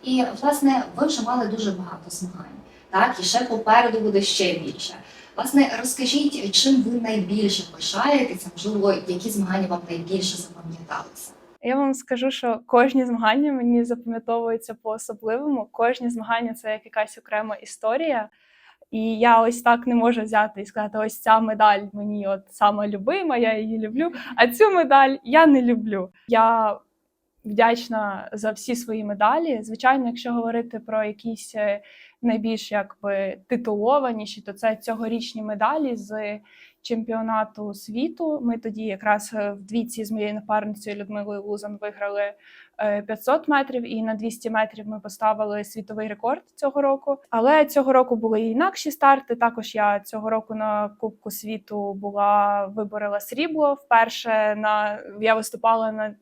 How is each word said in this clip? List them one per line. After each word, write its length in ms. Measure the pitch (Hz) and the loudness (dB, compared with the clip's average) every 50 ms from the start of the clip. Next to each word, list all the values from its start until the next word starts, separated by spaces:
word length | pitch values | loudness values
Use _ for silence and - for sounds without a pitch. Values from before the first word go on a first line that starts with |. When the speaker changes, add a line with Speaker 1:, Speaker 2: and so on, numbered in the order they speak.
Speaker 1:
І, 220 | - 254 254 254 254 - - - | -2 0 2 2 2 0 -2 -2
власне, 420 | - 285 294 - 285 269 269 254 - - - | 0 0 2 4 4 4 4 4 0 -4 -2
ви 100 | - 285 | 0 0
вже 200 | 320 - - 220 | 0 0 -2 -2
мали 220 | 233 247 240 226 202 | 0 0 0 0 -2
дуже 220 | 208 226 208 202 | -2 -2 -2 -2
багато 400 | 185 180 180 170 165 - - 175 | -2 -4 -8 -10 -12 -14 -14 -12
змагань, 460 | - - 185 180 - 170 170 - - - - - - - - _ | -10 -8 -8 -10 -10 -12 -16 -16 -16 -20 -20 -20 -20 -20 -18 _
так? 260 | - 185 - - - - | 2 4 4 4 2 -2
І 20 | |
ще 220 | 180 180 220 240 247 | -2 0 0 0 0
попереду 560 | 240 233 214 - 214 220 240 240 233 214 226 | 0 -4 -2 2 6 6 6 6 6 2 2
буде 200 | 208 208 196 196 | 0 2 2 2
ще 380 | 202 - - - 196 180 170 160 | 2 2 0 0 2 0 0 -2
більше. 360 | 156 139 - - - - - - - - - - - - - | -6 -8 -10 -10 -12 -12 -12 -14 -20 -20 -20 -20 -20 -14 -8
Власне, 340 | - 180 - - 277 269 254 226 233 | -6 -6 2 4 4 4 4 2 -4
розкажіть, 760 | 247 254 - - 262 254 - 294 285 285 - - 202 202 - | -4 -6 -4 -2 -2 0 0 2 0 0 -2 -2 -6 0 2
чим 280 | - - 269 269 254 | 2 6 6 6 6
ви 180 | 202 226 240 240 | 4 2 0 -2
найбільше 720 | 226 220 220 214 185 175 202 214 208 196 - - - - - | -2 -2 -2 -2 0 0 0 0 2 0 0 -2 -6 -10 -12
пишаєтеся, 720 | - - - - 208 247 277 294 269 240 - 185 185 - - - | -8 -8 -6 -2 0 2 4 4 4 2 0 -4 -8 -12 -14 -14
можливо, 360 | - - 208 214 202 196 202 190 175 - | -8 -6 -4 -2 2 2 2 2 2 -2
які 240 | 185 180 175 - 226 | -4 -6 -4 -4 -4
змагання 360 | 208 202 196 180 190 196 190 | -2 -2 -2 0 0 -2 0
вам 140 | 185 180 175 175 - | -2 -2 -6 -4 -8
найбільше 460 | 170 165 165 170 190 185 - - - | -8 -8 -6 -4 -4 -2 -2 -4 -6
запам'яталися? 960 | - - - - - - 165 165 - 170 - 151 - - - - - - - - _ - _ _ _ | -6 -10 -14 -16 -16 -14 -14 -14 -14 -12 -10 -10 -10 -10 -12 -16 -18 -18 -18 -20 _ -20 _ _ _
Speaker 2:
Я 140 | - 240 254 | -4 -2 0
вам 180 | 269 285 269 269 | 2 2 0 0
скажу, 360 | 262 - - 262 240 247 269 | -4 -4 -6 -4 -2 -2 -2
що 300 | 262 - - 240 226 233 - | -2 -2 -2 -2 -2 -2 -2
кожні 400 | - - 240 240 262 262 269 254 | 4 6 6 6 6 4 2 2
змагання 460 | 247 240 233 226 214 220 269 294 302 | 2 -2 0 2 2 2 2 2 0
мені 320 | 277 262 240 240 240 240 233 | 0 0 2 2 2 2 2
запам'ятовуються 920 | 240 240 240 233 226 226 226 226 - 233 233 233 226 226 226 226 - 226 - | 0 -2 -6 -6 -8 -8 -6 -4 -2 -2 -2 -2 -2 -4 -4 -6 -12 -16 -10
по-особливому. 840 | _ 220 214 226 - - 226 202 - 220 220 254 285 302 277 254 208 _ | _ -8 -8 -8 -8 -12 -12 -8 -4 -4 -4 -2 0 -2 -2 -2 -4 _
Кожні 380 | - - 233 240 254 - 247 240 | -2 0 2 2 2 0 -4 -4
змагання — 440 | 240 226 220 226 233 233 240 226 233 | -4 -4 -4 -2 -2 -2 -2 -4 -6
це 180 | 240 - 220 | -8 -6 -6
як 120 | 214 220 214 | -6 -6 _
якась 340 | 220 - 220 214 214 - 233 | -8 -4 -4 -4 -4 -6 -20
окрема 360 | _ - 220 214 214 220 208 | _ -6 -4 -4 -4 -4 -8
історія. 720 | 190 - - - - - 220 233 277 330 320 277 233 214 214 _ _ _ _ _ _ _ _ _ _ _ _ | -10 -12 -18 -16 -4 -2 -2 0 0 0 0 0 -2 -4 -6 _ _ _ _ _ _ _ _ _ _ _ _
І 280 | - 220 220 226 226 214 | -6 -4 -2 -2 0 4
я 240 | 226 240 233 226 | 6 8 8 8
ось 200 | 226 233 240 240 | 6 4 0 2
так 240 | - 240 233 240 240 | 4 4 4 4 2
не 80 | 254 240 | 0 2
можу 280 | 233 226 233 240 226 | 4 4 4 2 2
взяти 380 | 214 214 226 214 214 214 214 196 | -2 0 2 2 2 2 -2 -10
і 60 | 208 | -14
сказати: 320 | - _ 220 208 208 208 214 | -10 _ -6 -6 -4 -4 -4
«Ось 220 | 214 220 220 - | -4 -4 -6 -4
ця 200 | - 226 220 220 | 4 6 6 6
медаль 400 | 226 220 220 208 214 214 202 202 208 196 | 6 2 2 6 6 6 6 6 0 -6
мені 360 | 196 208 208 208 208 208 202 196 | -10 -8 -6 -6 -6 -4 -2 -2
от 120 | 196 196 196 _ | -4 -4 -6 _
сама 380 | - - 220 208 208 208 208 208 | -2 2 4 4 4 2 -2 -2
любима, 480 | 208 196 190 240 330 392 370 320 262 | -4 -2 -2 0 0 0 0 0 2
я 220 | 240 233 220 220 214 | 2 2 2 2 0
її 200 | 220 220 226 220 | -2 -4 -4 -4
люблю, 340 | 220 214 220 262 320 339 339 - - - 247 | -4 -4 -2 -2 -2 -2 -2 -6 -12 -10 4
а 120 | - 233 247 | 4 4 4
цю 220 | 240 - 427 427 | 6 6 6 6
медаль 460 | 392 359 330 254 277 277 269 269 269 277 _ | 6 4 4 6 8 8 8 6 4 -2 _
я 220 | 233 254 311 330 | 4 6 8 8
не 160 | 311 277 262 | 8 8 6
люблю». 460 | 247 240 247 240 214 214 208 196 185 190 _ _ _ - | 6 4 2 0 0 -4 -4 -4 -6 -8 _ _ _ 0
Я 500 | 233 220 226 226 233 226 220 214 202 - _ _ _ _ _ _ _ _ _ _ _ _ _ | 4 4 6 6 4 2 2 0 -2 -4 _ _ _ _ _ _ _ _ _ _ _ _ _
вдячна 840 | 214 208 202 226 226 233 240 240 - 233 220 214 202 196 190 - - | -6 2 4 4 4 4 0 -2 -6 -4 -4 -4 -4 -6 -8 -10 -12
за 180 | - 214 214 220 | -10 -4 -4 -4
всі 260 | 214 214 - - 240 | -4 -4 -6 -6 -6
свої 280 | 240 240 226 220 220 208 | -6 -4 -6 -6 -6 -6
медалі. 580 | 208 208 196 208 214 262 311 339 320 269 220 | -6 -2 2 2 2 4 2 0 0 -2 -4
Звичайно, 440 | 214 220 220 226 - 254 269 269 254 | -4 -8 -10 0 4 4 4 4 2
якщо 260 | 240 240 240 - 247 | -2 -4 -6 -6 -4
говорити 460 | 240 240 233 233 233 233 233 233 233 220 | -4 -2 -2 -2 -2 -2 -4 -4 -10 -12
про 260 | 226 - 220 220 214 | -10 -4 -4 -2 -2
якісь, 500 | 208 214 208 - 226 226 214 - - - | -2 -6 _ -8 -8 -8 -8 -12 -12 -6
е, 260 | 220 208 208 202 208 208 - - - - _ _ _ | -4 -2 -2 -2 -4 -6 -18 -20 -20 -20 _ _ _
найбільш 500 | - 240 226 220 208 226 226 214 - - | -2 0 0 0 0 -2 -4 -4 -6 -4
якби 680 | 214 208 196 202 - _ - 202 202 196 196 190 - 190 _ _ | -4 -4 -4 -4 -12 _ -6 -4 -2 -2 -2 -4 -6 -10 _ _
титулованіші, 920 | 247 240 240 233 208 208 208 233 277 294 269 247 233 220 214 202 - 214 | -4 -4 -2 -2 -2 0 2 2 2 2 2 0 -4 -4 -8 -10 -14 -14
то 120 | - - | -14 -14
це 240 | 196 202 - 226 214 | -12 -2 -2 -2 -2
цьогорічні 640 | 220 - - 226 214 233 220 233 233 233 - - 220 | -2 -6 -8 -6 -6 -4 -4 -4 -6 -6 -8 -10 -10
медалі 540 | 214 214 214 202 214 226 294 320 302 262 240 | -8 -8 -4 0 0 0 0 0 -2 -2 -4
з 440 | 214 196 202 214 214 214 208 208 208 208 _ _ _ - _ _ _ | -6 -8 -10 -8 -8 -6 -8 -8 -10 _ _ _ _ -20 _ _ _
чемпіонату 920 | _ - 233 226 220 233 226 226 220 220 226 220 214 214 _ - 208 208 202 | _ -6 -4 -4 -4 -4 -4 -4 -2 -2 -2 -2 -2 -4 _ -12 -10 -10 -10
світу. 680 | 202 - - 214 240 262 339 - - 339 320 302 294 | -12 -14 -8 -4 -4 -4 -4 -4 -4 -4 -2 -2 -2
Ми 160 | 247 240 233 226 | -2 -2 -4 -2
тоді 240 | - 226 208 214 | -6 -8 -8 -6
якраз, 480 | 220 220 190 196 214 214 208 208 208 - 233 | -6 -6 -6 -2 2 2 2 2 2 -6 -6
е, 160 | 214 208 208 | -4 -4 -4
в 100 | 202 202 | -6 -8
двійці 420 | 196 196 214 233 226 233 - 226 220 | -12 -4 -4 -4 -4 -4 -6 -10 -6
з 80 | 208 | -6
моєю 220 | 220 214 208 208 208 | -4 -4 -4 -4 -4
напарницею 600 | 214 208 - 214 214 214 214 208 208 - 214 208 | -8 -4 -2 -2 -2 0 -2 -8 -8 -10 -10 -10
Людмилою 460 | 208 202 196 214 208 202 208 208 202 | -10 -10 -8 -8 -8 -8 -6 -8 -10
Лузан 360 | 202 208 208 202 208 208 208 202 | -6 -8 -8 -8 -8 -12 -12 -8
виграли, 520 | 208 208 208 202 202 202 202 202 202 202 202 _ _ - - - - _ _ - | -10 -10 -8 -6 -6 -4 -2 -2 -4 -4 -6 _ _ -20 -20 -20 -20 _ _ -4
е, 240 | 214 214 202 208 | -2 -2 -2 -2
п'ятсот 460 | 208 208 220 214 - 254 277 320 320 311 | -4 -6 -10 -4 0 0 0 0 2 2
метрів, 440 | 294 277 277 277 269 247 233 233 | 2 2 2 0 -4 -6 -6 -4
і 100 | - 220 | -6 -4
на 120 | 220 220 220 | -4 -4 -4
двісті 360 | 208 214 233 226 - - 226 | -4 -4 -6 -6 -6 -8 -2
метрів 380 | 226 220 220 220 214 214 214 214 | 0 0 0 0 -4 -14 -12 -12
ми 120 | 214 214 | -12 -12
поставили 640 | - 214 190 - 220 214 214 214 214 208 208 208 208 | -12 -16 -10 0 0 0 2 2 -2 -4 -4 -6 -6
світовий 440 | 208 - 220 196 - 220 214 214 220 | -8 -12 -14 -12 -10 -8 -8 -6 -6
рекорд 340 | 208 208 - 233 277 339 _ _ _ | -8 -4 -2 -2 -2 -4 _ _ _
цього 280 | - 294 277 269 285 | -4 -4 -2 0 2
року. 360 | 277 277 269 277 - 285 277 277 _ _ | 2 2 2 0 -2 -4 -4 -4 _ _
Але 340 | - 226 226 262 302 311 302 | 0 2 4 6 6 6 6
цього 280 | 294 - 285 269 262 | 4 4 0 2 6
року 240 | 262 262 254 254 247 | 6 4 6 4 0
були 260 | 220 220 226 226 214 | 0 0 0 0 0
і 80 | 226 226 | 0 0
інакші 400 | 220 247 330 392 392 - - 311 | 0 2 0 0 0 -4 -8 -8
старти. 460 | 277 - 285 277 277 269 269 _ 233 | -2 4 6 6 6 6 2 _ -2
Також 380 | 240 240 233 233 233 214 - - | 0 0 0 0 -2 -12 -6 -2
я 260 | 220 208 208 202 202 | 0 2 2 2 0
цього 300 | 202 - - 214 208 220 | -4 -8 -12 -8 -4 -2
року 240 | 220 220 220 _ 220 | -2 -2 -4 _ -8
на 340 | 220 214 214 208 208 208 208 | -6 -4 -2 -2 -2 -2 -4
Кубку 420 | 208 _ - 220 220 _ _ 214 | -6 _ -8 -8 -8 _ _ -12
світу 640 | 196 - - 214 220 208 _ _ 208 208 202 202 196 | -12 -10 -10 -10 -10 -10 _ _ -8 -8 -6 -6 -8
була, 720 | 196 196 202 202 202 202 202 208 208 202 202 202 202 202 | -8 -10 -6 -2 0 2 4 4 4 4 2 2 0 -2
виборола 540 | 190 202 220 214 202 208 208 208 208 202 202 | -4 -4 -6 -6 -6 -6 -6 -4 -2 -4 -4
срібло. 540 | 202 - - 247 311 339 311 311 294 285 285 | -6 -6 -4 -4 -4 -2 0 0 0 0 0
Вперше 800 | 277 - _ 240 226 226 226 - - - 233 220 220 214 214 208 | -2 0 _ 4 4 4 4 -2 -8 -4 -2 0 2 2 0 0
на, 480 | 214 214 214 214 208 208 208 208 214 - - 196 208 | -2 0 0 0 0 0 -2 -4 -8 -12 -16 -12 -2
я 140 | 214 220 226 | 0 2 2
виступала 580 | 220 214 - - - - 226 226 226 226 220 | 2 0 -8 -10 -2 2 2 2 2 0 -4
на 220 | 220 220 214 214 208 _ | -4 -6 -8 -8 -8 _